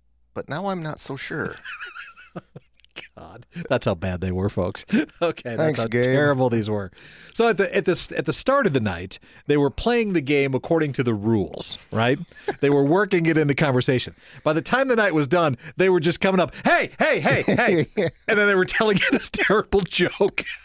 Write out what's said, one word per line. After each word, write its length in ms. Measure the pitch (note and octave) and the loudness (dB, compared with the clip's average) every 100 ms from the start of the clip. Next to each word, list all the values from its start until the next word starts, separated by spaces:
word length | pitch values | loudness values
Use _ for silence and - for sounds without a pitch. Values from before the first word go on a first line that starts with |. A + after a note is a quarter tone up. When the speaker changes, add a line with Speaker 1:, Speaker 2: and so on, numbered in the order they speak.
| _ _ _ | _ _ _
Speaker 1:
but 140 | - - | -12 -10
now 180 | D3 G3 | -8 -6
I'm 160 | F#3 | -6
not 180 | D#3 - | -8 -10
so 160 | - C3+ | -10 -10
sure." 400 | - D#3+ G2 - | -8 -6 -6 -8
<laughs> 60 | - - - - - - - - - - _ _ _ - - - | -16 -16 -16 -16 -18 -20 -18 -18 -18 -20 _ _ _ -20 -20 -20
Speaker 2:
God, 300 | E2 G#2+ - F3 - | -20 -20 -18 -12 -4
that's 160 | B2+ A#2 | -2 -2
how 80 | |
bad 260 | F2+ F#2 F2+ | -4 -4 -4
they 120 | F#2 | -4
were, 160 | F#2 G2+ | -2 -2
folks. 360 | - F#2 - - | -2 -4 -4 -2
<laughs> 40 | A#3 D#4 - | -2 -2 -4
Okay, 360 | E3+ - B2 A2+ | -4 -4 -8 -4
that's 0 | |
Speaker 1:
Thanks, 240 | D#3 A#2+ | -2 0
Speaker 2:
how 60 | A2+ | 0
Speaker 1:
Gabe. 180 | A#2+ | 0
Speaker 2:
terrible 440 | B2 C3+ D3 C3+ B2+ | 2 2 2 2 2
these 220 | A2+ G#2+ | 0 -2
were. 220 | G#2 F#2+ - - - - | -4 -6 -14 -20 -20 -8
So 160 | - A3+ | 0 2
at 80 | G3 | 2
the, 180 | F#3+ - | 0 0
at 80 | |
the, 300 | E3+ E3+ - - | 0 0 -2 -6
at 100 | D3+ | -2
the 60 | |
start 340 | C#3 - C#4 A3 | -2 2 2 2
of 40 | |
the 80 | C3+ | 0
night, 380 | G#2+ F#2 F#2+ - - - - | -2 -4 -8 -12 -14 -10 0
they 100 | D3 | 2
were 140 | C#3+ | 2
playing 420 | - A3+ A#3+ G#3+ | 0 0 0 0
the 80 | F3 | 0
game 340 | C#3 C#3+ C#3 | 2 2 2
according 380 | C3 - E3 D3+ | 0 0 0 0
to 80 | C3 | 0
the 120 | B2 | 0
rules, 680 | G#2+ G#2+ A2 F2 - - - - | 0 2 0 0 -2 -4 -4 -6
right? 260 | G#2+ A#2+ D3 E3+ - | 0 0 0 -4 -14
<laughs> 220 | - - | -8 -2
They 100 | C#3+ | 2
were 140 | C#3+ | 4
working 420 | C#3 F3+ G3+ F3+ E3 | 4 2 2 0 2
it 100 | D#3 | 2
into 160 | C#3+ | 2
conversation. 600 | C3+ D#3 B2 C3 B2+ - - - - | 2 2 2 2 0 -2 -12 -20 -6
By 80 | D3+ | -2
the 100 | D#3 | -2
time 260 | - B3 C4+ | 0 2 2
the 80 | A3+ | 2
night 180 | G3+ | 2
was 120 | D#3 C#3 | 2 2
done, 280 | F3 D#3+ B2 - - | 2 2 -2 -6 0
they 120 | F#3+ | 2
were 120 | F3+ | 2
just 200 | D#3+ - | 2 0
coming 200 | F#3+ F#3 | 2 2
up, 140 | D3+ - | 0 0
"Hey, 260 | C4 E4+ - - | 2 2 0 -2
hey, 220 | D#4 G#3+ | 0 2
hey, 220 | F3+ C4 | 2 0
hey." 440 | - G3+ A#3+ E3+ - - | 2 2 4 2 0 -2
Speaker 1:
<laughs> 120 | E3 - - | -2 -4 -2
Speaker 2:
And 100 | G#3+ | 2
then 80 | G3+ | 4
they 60 | |
were 100 | F#3+ | 4
telling 320 | F3+ - A3 G3 | 2 2 2 2
<laughs> 40 | |
you 100 | - | 2
this 180 | A#3+ - | 0 0
terrible 520 | - F#4 G#3+ - G3+ | -2 2 0 2 0
joke 640 | - - E3 - G3+ - - - | 0 -2 -2 0 -2 -2 -10 -12